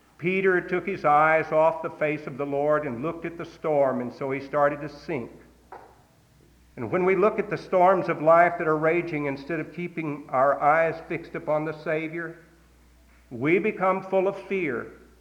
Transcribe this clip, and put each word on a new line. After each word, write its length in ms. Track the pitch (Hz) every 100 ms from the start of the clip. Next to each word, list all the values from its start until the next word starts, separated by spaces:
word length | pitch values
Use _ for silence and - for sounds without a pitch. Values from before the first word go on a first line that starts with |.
| _ -
Peter 440 | 175 190 190 180
took 260 | 175 180 180
his 180 | 185
eyes 480 | 151 147 156 160 151
off 300 | 156 160 -
the 80 | 165
face 360 | - 151 151 151
of 120 | 131
the 80 | 143
Lord 400 | 139 147 151 147
and 160 | 117
looked 220 | 151 170
at 120 | 175 165
the 80 |
storm, 560 | 165 - 160 147 135 123
and 120 | 120
so 180 | - 139
he 100 | 139
started 400 | 139 147 143 147
to 80 | 147
sink. 420 | - - 147 117 - - _ - - - _ _ _ _ _ _ _ _ -
And 140 | 117
when 140 | 180
we 100 | 180
look 240 | 185 208 214
at 120 | -
the 60 | 156
storms 520 | - 185 180 190 147
of 140 | 156
life 320 | 151 165 175 175
that 80 | 160
are 100 | 156
raging, 500 | 156 175 151 151 143
instead 340 | 139 - 165
of 120 | 151
keeping 520 | - 175 170 156 139 147
our 300 | 131 139 135
eyes 320 | 147 160 165 - -
fixed 260 | 165 -
upon 300 | 165 160 151
the 80 | 156
Savior, 640 | 151 170 160 160 170 165 165 - _ _ _ _ _ _ _ -
we 280 | 120 139 185
become 440 | 214 208 185 190
full 260 | 190 190 190
of 80 | 196
fear, 500 | - 196 156 117 110 - - _